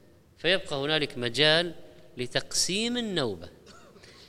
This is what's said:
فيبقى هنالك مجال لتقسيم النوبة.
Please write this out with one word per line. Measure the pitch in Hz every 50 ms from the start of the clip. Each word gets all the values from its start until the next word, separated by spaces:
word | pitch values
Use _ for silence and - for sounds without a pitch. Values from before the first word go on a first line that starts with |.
| - - - - - - -
فيبقى | - - 170 190 190 - - 151
هنالك | 139 139 151 156 151 143 - -
مجال | 120 120 120 117 131 151 156 156 165 180 180 - - - - - - - - -
لتقسيم | - 123 123 - 135 - - - - - - 185 208 226 240 240
النوبة. | 247 233 214 185 160 135 110 95 82 85 - - - - - - - - - - - - - - - -